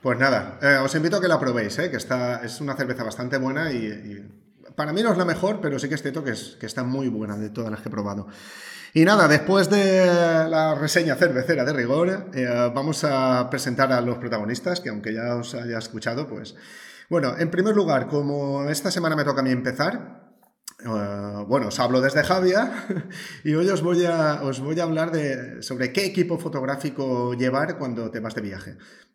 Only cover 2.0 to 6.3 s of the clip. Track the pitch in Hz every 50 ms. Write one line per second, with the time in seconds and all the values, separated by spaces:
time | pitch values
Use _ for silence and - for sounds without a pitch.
2 | - - 131 127 123 123 123 113 120 113 117 - 151 139 135 - 139 123 127 127
3 | 120 110 104 - 123 127 139 135 131 131 135 147 165 160 135 120 110 107 107 104
4 | 104 104 101 101 101 101 - - _ _ _ _ - - - - 151 151 156 190
5 | 226 233 196 175 185 170 156 - - 196 214 202 - 151 139 127 131 139 156 147
6 | - 139 131 160 143 135